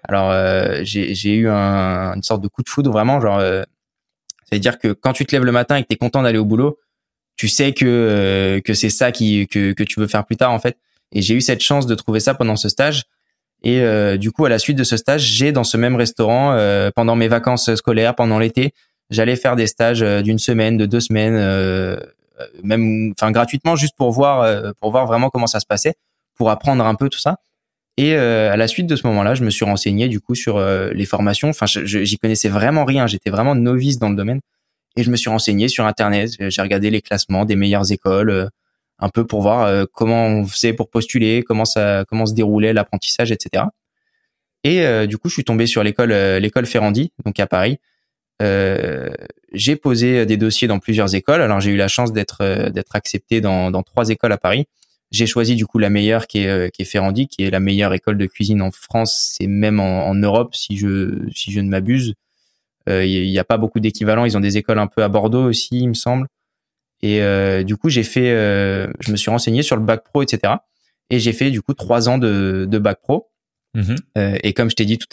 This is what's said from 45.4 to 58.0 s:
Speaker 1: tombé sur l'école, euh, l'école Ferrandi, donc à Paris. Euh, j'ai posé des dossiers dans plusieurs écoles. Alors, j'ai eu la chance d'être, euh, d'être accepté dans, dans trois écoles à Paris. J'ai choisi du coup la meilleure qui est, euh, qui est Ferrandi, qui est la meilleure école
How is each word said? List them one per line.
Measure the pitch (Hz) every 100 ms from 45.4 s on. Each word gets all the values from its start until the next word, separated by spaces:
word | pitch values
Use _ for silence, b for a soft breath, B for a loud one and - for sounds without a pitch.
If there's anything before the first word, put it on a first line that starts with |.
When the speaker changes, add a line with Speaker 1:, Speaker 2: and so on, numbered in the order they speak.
Speaker 1:
tombé | 123 113 117
sur | 113
l'école, | 104 104 120
euh, | 104 98 95
l'école | 104 131 120
Ferrandi, | 117 107 104 165 - 107
donc | 101
à | 98
Paris. | 92 101 143 _ _ _ _ _ -
Euh, | 104 98 95 98 - 65 65 - - - _
j'ai | 101 127 147
posé | 147 117 123 123 110
des | 107
dossiers | 110 - 120
dans | 98
plusieurs | - 110 98 95
écoles. | - 156
Alors, | 123 101
j'ai | 98
eu | 101
la | 98
chance | - 120
d'être, | 107 98 -
euh, | 98 95 104
d'être | 104 - 104
accepté | - 101 - 113
dans, | 104 92 92
dans | 92
trois | - - 110
écoles | 110 -
à | 101
Paris. | 107 110 151 b b b _
J'ai | 104 113
choisi | 123 113 120
du | 107
coup | 113
la | 101
meilleure | 101 104 113 -
qui | 104
est, | 98
euh, | 95 90
qui | -
est | 95
Ferrandi, | 104 98 101 139
qui | -
est | 98
la | 95
meilleure | 98 98 101
école | 95